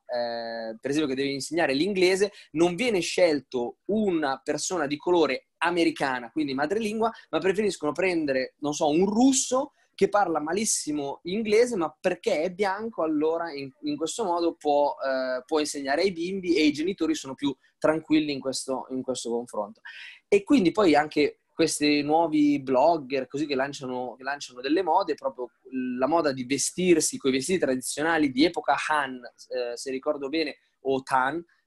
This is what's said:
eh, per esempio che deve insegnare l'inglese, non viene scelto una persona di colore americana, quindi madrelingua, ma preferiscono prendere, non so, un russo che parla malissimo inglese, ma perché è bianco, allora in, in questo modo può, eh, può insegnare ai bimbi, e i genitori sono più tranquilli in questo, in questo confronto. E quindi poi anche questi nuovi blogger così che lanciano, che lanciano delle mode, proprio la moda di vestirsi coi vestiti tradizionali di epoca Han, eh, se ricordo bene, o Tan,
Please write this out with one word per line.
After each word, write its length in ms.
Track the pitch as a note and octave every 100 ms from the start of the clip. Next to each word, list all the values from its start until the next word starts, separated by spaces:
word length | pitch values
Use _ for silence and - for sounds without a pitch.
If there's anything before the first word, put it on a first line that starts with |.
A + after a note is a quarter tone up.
| -
eh, 680 | B2 A#2+ A#2 A#2 A#2 A2+ A2+
per 80 | C3
esempio 260 | C#3+ D3+ C3
che 60 |
deve 120 | C#3
insegnare 400 | C#3 - D#3+ D3+
l'inglese, 580 | C3+ F3+ F#3+ F3+ F#3+ G3+ - -
non 240 | D3+ F3 F3
viene 240 | B3 G3
scelto 760 | D#3+ - F3+ D3 - B2+ A#2+ - -
una 560 | G#3+ G#3 E3 D3 B2+
persona 420 | - D3 - F#3 C#3
di 120 | D3
colore 500 | - F3 C#3+ B2+ - -
americana, 680 | E3 F3 E3 D#3 C#3+ B2+ A#2+
quindi 240 | D#3+ D3
madrelingua, 560 | C3+ D3+ G3+ A3 A3 A3+ - -
ma 100 | D#3+
preferiscono 540 | F3 F#3+ G#3+ - D3
prendere, 640 | D3 F#3 E3+ D3+ C3 B2+ _
non 160 | C#3+
so, 160 | D3 D#3
un 160 | D#3 G3+
russo 680 | G#3 C4 C4 - B3+ D4 _ _ -
che 120 | G3
parla 300 | G#3 F#3 D#3+
malissimo 840 | D3+ F#3 A3 - - D3 C#3 -
inglese, 520 | - G3+ G#3+ G#3 B3 A3
ma 200 | D#3 -
perché 440 | F#3 F3 - E3
è 80 | F3
bianco, 500 | F3+ G3+ F#3+ A3+ A3+
allora 500 | D#3+ D3+ D#3 E3 E3+
in, 200 | C#3+ C#3 -
in 160 | D3+ D3
questo 280 | D#3+ - G#3
modo 280 | F3 E3+
può, 420 | D#3+ D3 C#3+ C#3+ -
eh, 380 | C3+ C3 C3 B2+
può 140 | - D#3
insegnare 440 | D3 D3 C3+ D3
ai 100 | G3
bimbi, 440 | E3 F3 G3 F3+ D#3+
e 100 | D3+
i 60 |
genitori 440 | C#3+ E3+ G3 D#3+ D3+
sono 180 | C3+
più 220 | C3 C#3+ C3+ _ _
tranquilli 520 | D3+ D#3+ - D#3 D3+
in 80 | C#3
questo, 460 | C3 C3 - C3 -
in 100 | C3
questo 300 | B2+ B2 A#2
confronto. 500 | A#2+ A#2+ A2 G#2 - - - - - _
E 160 | G3+
quindi 280 | G3 C#4+ E3+
poi 240 | G#3 G3 C#3+
anche 440 | D3+ - C#3+ - _
questi 520 | - D#3+ - D3 D3
nuovi 580 | C#3+ D#3+ E3 D#3 D3 C#3+
blogger 640 | C3 B2+ D3+ E3+ B2+ C3+ C3
così 220 | C#3 D3+
che 80 | C3
lanciano, 580 | C#3 C#3 C3 B2+ B2+ A2
che 80 |
lanciano 380 | C3 C#3+ - B2
delle 220 | C3 E3
mode, 320 | F3+ E3+ F#3 C#3
proprio 340 | C3+ A#2+ A#2+ _ - C3 B2+ B2
la 80 | C3
moda 260 | E3+ D3+
di 140 | C3 B2
vestirsi 720 | C3+ - - F3+ D#3+ - B2+
coi 140 | C#3
vestiti 260 | C3 C3+ F#3
tradizionali 720 | C#3+ B2+ - - D#3+ E3 D3
di 160 | B2 E3+
epoca 300 | E3 D3+ C#3 -
Han, 300 | D3+ C3+ B2+
eh, 520 | A#2+ - - B2+ A#2+ A#2+
se 140 | C#3
ricordo 400 | C3 D3 C#3+ C#3
bene, 280 | D#3+ D3 B2 _ _
o 200 | C3 C3+
Tan, 420 | - C3+ B2+ D#3+ E3+ _